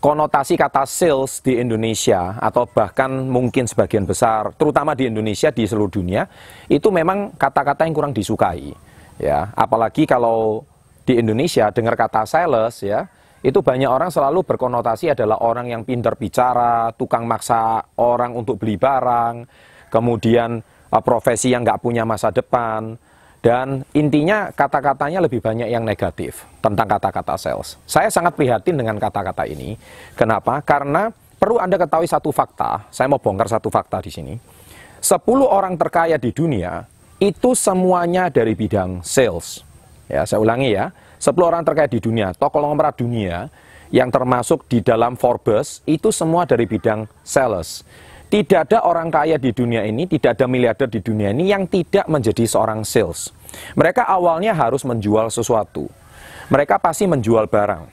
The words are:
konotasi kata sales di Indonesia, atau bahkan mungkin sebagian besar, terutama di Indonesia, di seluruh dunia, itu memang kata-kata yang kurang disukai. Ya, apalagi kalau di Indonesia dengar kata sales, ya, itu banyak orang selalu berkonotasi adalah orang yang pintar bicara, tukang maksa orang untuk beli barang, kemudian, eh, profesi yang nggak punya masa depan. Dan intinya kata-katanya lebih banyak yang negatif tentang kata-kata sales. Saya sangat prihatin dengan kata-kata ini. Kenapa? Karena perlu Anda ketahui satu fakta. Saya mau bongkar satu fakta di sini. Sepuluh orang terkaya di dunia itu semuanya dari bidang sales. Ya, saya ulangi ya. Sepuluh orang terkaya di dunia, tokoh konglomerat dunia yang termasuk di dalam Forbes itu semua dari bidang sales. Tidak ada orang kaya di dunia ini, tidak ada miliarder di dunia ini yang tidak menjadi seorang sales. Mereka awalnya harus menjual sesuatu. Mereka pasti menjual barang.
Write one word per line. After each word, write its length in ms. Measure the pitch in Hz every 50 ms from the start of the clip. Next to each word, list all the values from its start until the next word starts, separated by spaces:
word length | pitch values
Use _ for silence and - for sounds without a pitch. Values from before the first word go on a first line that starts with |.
konotasi 560 | - 143 147 151 151 151 - 151 139 - 175
kata 320 | 160 160 139 - 135 139 131
sales 560 | - - 180 170 147 131 135 131 - - _
di 160 | - 131 117
Indonesia, 720 | 120 123 113 110 113 113 113 104 - - 110 92 87 90 95 117
atau 240 | - 107 - 123 123
bahkan 480 | 120 - - 110 95 - - 135 131 131 131 131 131
mungkin 400 | 131 123 127 120 - 135 127 113
sebagian 400 | - - 107 92 - 110 98 82
besar, 400 | - - - 117 113 110 107 104 -
terutama 400 | _ 139 151 139 156 143 151 151
di 160 | 117 131 123 110
Indonesia, 400 | 107 110 110 104 - - 156 -
di 160 | - 113 98
seluruh 240 | - 107 104 98 -
dunia, 320 | 104 90 87 92 113 170 - - - - - - - - - -
itu 160 | 147 - 220
memang 480 | 196 175 160 170 190 202 202 - -
kata-kata 480 | - - 139 - - 139 143 143 - -
yang 80 | 165 160
kurang 240 | 147 151 147 139
disukai. 560 | - 98 - 110 98 110 95 85 85 67 71 67 - - - - - - - - -
Ya, 320 | - 71 71 71 80 104 -
apalagi 560 | - 117 - - 113 113 110 - - 156 143
kalau 560 | 135 123 120 117 113 113 113 110 107 110 - _ _ _ _ _ _ _ _
di 160 | - 131 117
Indonesia 480 | 117 110 107 113 143 175 - 135 113 107
dengar 320 | 104 - 113 113 117 -
kata 240 | 117 110 - 110 110
sales, 560 | 107 - 156 175 170 139 117 110 117 120 -
ya, 320 | - 101 101 120 175 190 _ _ _ _ _ _ _
itu 160 | - 131 202
banyak 320 | - - 131 127 135 131 120
orang 160 | 135 160 180
selalu 320 | 165 170 143 139 147 185
berkonotasi 720 | 185 - 127 110 127 123 123 120 117 120 113 110 - 165 143
adalah 240 | - 120 107 107 - -
orang 240 | 117 117 120 120 123
yang 160 | 117 113 107
pintar 320 | - 127 120 110 117 -
bicara, 800 | - 120 101 - - 123 127 123 120 120 120 117 117 113 117 113
tukang 320 | _ 131 120 - 117 117 117
maksa 560 | 117 107 - - 120 113 113 113 113 110 - _ _ -
orang 320 | 113 120 120 120 123 123 120
untuk 240 | 120 117 104 123
beli 240 | 101 - 107 107 104
barang, 640 | 127 135 139 131 123 123 120 120 117 117 120 117 117 - _ _ - - - - - _ -
kemudian, 720 | 113 113 120 117 110 - 113 113 117 117 113 117 113 110
eh, 380 | _ _ _ _ _ - 110 -
profesi 480 | - 131 113 - - 120 110 - 127 123
yang 80 | 120
nggak 160 | 120 110 107
punya 320 | - - 120 117 120 113 113
masa 240 | 113 104 - 113 104
depan. 640 | 127 - _ - 123 120 113 110 110 110 110 113 113 _ _ _ _ _ _ _ _
Dan 480 | _ 117 117 123 131 135 139 135 131 _ _
intinya 560 | 147 151 147 135 151 147 170 208 214 202 - -
kata-katanya 720 | - 139 - - 147 131 143 135 131 151 143 160 190 180
lebih 160 | 151 117 117
banyak 320 | - 113 110 113 120 110 120
yang 80 | 117
negatif 640 | 113 110 101 - - 90 85 - 90 67 - - - - - -
tentang 240 | - 110 104 - 113
kata-kata 560 | 98 104 98 - 98 92 - 85 - - 92
sales. 400 | - - 64 - - - - - _ -
Saya 240 | - 143 175 226 -
sangat 240 | 190 170 175 170
prihatin 400 | - 156 123 120 113 - - 180
dengan 240 | 143 123 110 107 107
kata-kata 480 | 113 107 - - 98 92 - - 82 -
ini. 320 | 67 71 64 69 107 - - - - - - - -
Kenapa? 480 | - 120 110 110 98 - - 120 143
Karena 480 | 147 - 151 143 139 143 143 165 202 226 - _ _ _ _ _
perlu 160 | - 190 233
Anda 240 | 233 - 185 180 185
ketahui 240 | 175 151 - 160 170
satu 320 | 165 - 151 - 156 139
fakta. 560 | - 139 - _ _ - 58 - - - - -
Saya 160 | - 123 135
mau 80 | 143
bongkar 320 | 131 _ 117 98 95 110 104
satu 240 | 113 110 - 110 -
fakta 320 | 110 95 _ - 98 90
di 80 | - -
sini. 240 | - 78 65 82 120 - _ - - - - - - - - - -
Sepuluh 480 | - - 196 175 _ - 233 269 277 247
orang 320 | 202 196 190 185 185 156
terkaya 400 | - 156 - 170 165 165 160 151
di 160 | - 120 -
dunia 480 | - 160 170 143 101 85 87 85 85 95 - _ _ _ - -
itu 400 | - 196 202 190 - - 247 254
semuanya 720 | 240 - - 190 185 185 180 185 180 175 170 175 180 185 175
dari 240 | 139 131 113 110 110
bidang 480 | - 110 98 - 101 92 90 92 90
sales. 640 | 87 - - - 131 110 85 85 - - - - - - - - - - - - -
Ya, 240 | - - 69 80 107
saya 160 | - 104 110
ulangi 320 | 110 113 123 139 131 107
ya. 160 | 95 113 165 - - - - -
Sepuluh 320 | - - - 135 - 180 170
orang 160 | 165 170 165
terkaya 240 | 151 156 151 151 139
di 80 | -
dunia, 400 | 117 - 117 113 117 104 92 90
tokoh 240 | - - 143 - 151
konglomerat 400 | 147 147 151 147 156 147 139 -
dunia 480 | 123 117 120 113 104 92 85 87 101 156 _ - - - - - - -
yang 240 | - 123 127 127 117
termasuk 560 | 135 127 123 127 123 120 - 170 156 - _
di 160 | - 120 98
dalam 320 | - 117 113 117 120 123
Forbes 640 | 117 - 123 120 107 _ - 110 107 147 - - - _ -
itu 240 | 151 160 - 220 214
semua 320 | - 170 160 160 170 180
dari 240 | 135 135 117 185 180
bidang 400 | - - - 117 107 107 110 107 _ _ _
sales. 640 | - - 143 135 123 107 90 80 - - - - _ - - - - - - - -
Tidak 400 | - 208 208 - 202 175 - -
ada 160 | - 233 -
orang 240 | 165 170 170 165 165
kaya 320 | 151 160 147 160 160 147 120
di 80 | 131
dunia 320 | 113 - 123 117 117 113 101
ini, 240 | 107 107 117 165
tidak 320 | 185 - 143 - 131 117 -
ada 80 | 131
miliarder 400 | 123 127 127 123 117 110 - 139
di 160 | 123 110 113 92
dunia 320 | - 110 107 104 98 101
ini 160 | 131 175 190
yang 160 | 202 196 196
tidak 400 | 175 - 190 170 - - 196 196
menjadi 400 | - 160 147 113 117 - - 117
seorang 400 | 107 - 104 107 110 110 110 107
sales. 480 | - - 120 104 85 85 - - - - - - - - - - - -
Mereka 320 | - - 165 185 - 240
awalnya 480 | - 190 185 175 175 165 160 185 220 214
harus 320 | 160 143 117 113 139 -
menjual 480 | 135 120 113 98 104 104 107 113 113 -
sesuatu. 560 | - 117 - 123 110 101 - _ - 71 - - - - - - - - - - - -
Mereka 320 | - - 135 147 - 202 196
pasti 320 | - 180 160 - 208 190
menjual 400 | 165 139 113 107 117 113 107 104
barang. 400 | - 107 104 101 101 82 80 -